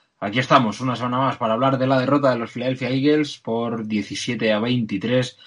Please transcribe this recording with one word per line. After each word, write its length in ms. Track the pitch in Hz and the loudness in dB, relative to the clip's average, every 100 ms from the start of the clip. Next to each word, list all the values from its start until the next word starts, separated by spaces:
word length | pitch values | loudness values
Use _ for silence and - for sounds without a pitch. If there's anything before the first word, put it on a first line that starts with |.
| _ - | _ -10
aquí 180 | 101 120 | -4 -2
estamos 400 | 127 139 110 98 | 4 4 4 -2
una 140 | 127 | -4
semana 240 | 117 123 127 | -4 -2 0
más 180 | 135 - | -2 0
para 160 | 113 | 0
hablar 240 | 113 135 131 | 2 2 2
de 80 | 131 | 2
la 120 | 131 | 2
derrota 300 | 127 143 135 | 2 2 2
de 80 | 120 | 0
los 120 | 113 | -4
Philadelphia 380 | 120 127 127 123 | -6 -4 -4 -2
Eagles 480 | 131 147 151 143 - | 2 2 2 0 -6
por 480 | 120 117 117 113 107 | -4 -2 -2 -4 -2
diecisiete 680 | 104 - - - 113 110 | -2 -2 -6 -6 -2 0
a 80 | 104 | 2
veintitrés 760 | 120 123 107 98 117 127 127 - | 2 0 0 -2 0 0 0 -6